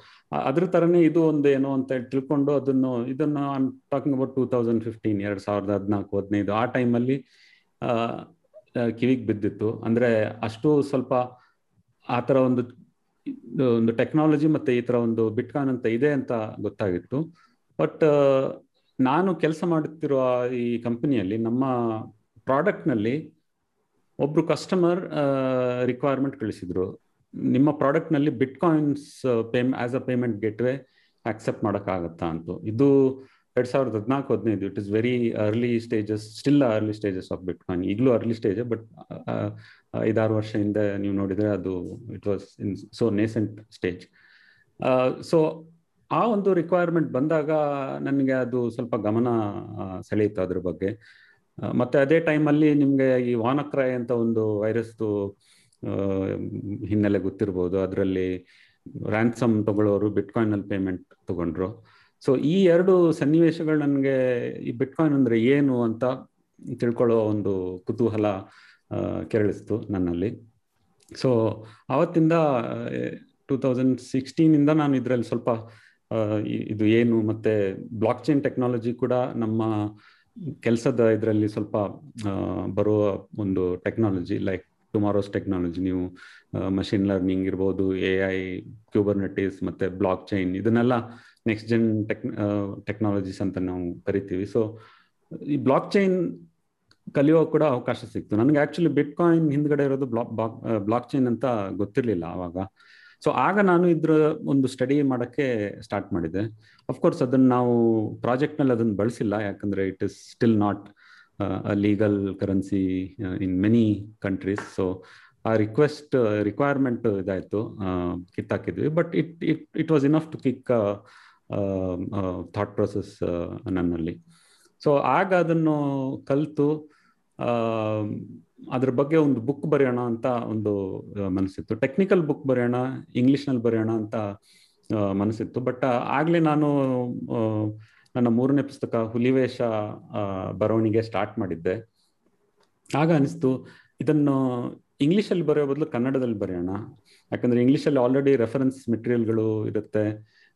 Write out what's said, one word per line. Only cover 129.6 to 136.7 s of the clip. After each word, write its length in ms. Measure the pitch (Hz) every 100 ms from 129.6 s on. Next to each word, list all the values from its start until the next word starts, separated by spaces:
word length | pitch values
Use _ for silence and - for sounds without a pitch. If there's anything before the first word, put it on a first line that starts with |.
| 160
ಬರೆಯೋಣ 340 | 147 131 123
ಅಂತ 260 | 123 113 131
ಒಂದು, 720 | 120 117 110 104 101 95 - -
ಆ, 140 | 104 98
ಮನಸ್ಸಿತ್ತು. 480 | 95 95 - - 113
ಟೆಕ್ನಿಕಲ್ 520 | 131 - 196 196 151
ಬುಕ್ 200 | - 139
ಬರೆಯೋಣ, 280 | 123 120 123 127 127 - 123
ಇಂಗ್ಲಿಷ್‌ನಲ್ಲಿ 480 | 123 143 139 123
ಬರೆಯೋಣ 280 | 113 113 110
ಅಂತ, 240 | 113 107 113 104 98 _ _ _ _ _ 110
ಆ, 160 | 101
ಮನಸ್ಸಿತ್ತು. 500 | 98 104 110 110 127
But, 240 | 127 - 135
ಆ, 320 | 120 - 135
ಆಗ್ಲೇ 220 | 156 170
ನಾನು, 440 | 156 151 147